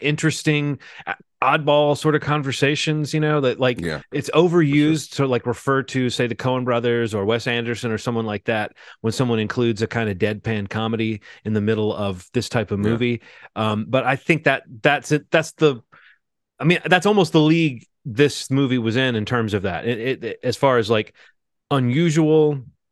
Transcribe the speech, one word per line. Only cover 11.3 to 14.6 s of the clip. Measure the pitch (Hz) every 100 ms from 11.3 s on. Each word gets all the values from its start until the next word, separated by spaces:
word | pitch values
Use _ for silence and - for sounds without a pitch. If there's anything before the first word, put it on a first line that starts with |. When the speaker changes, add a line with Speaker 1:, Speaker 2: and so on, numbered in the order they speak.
| -
Speaker 1:
in | 107
the | 107
middle | 104 110 107
of | - 101 90 -
this | 123 -
type | 120 104
of | 101
Speaker 2:
Yeah. | 104
Speaker 1:
movie. | 113 120 117 - - -
Um, | - 110 107 110
but | 127
I | 120 135
think | - 156
that | 151 135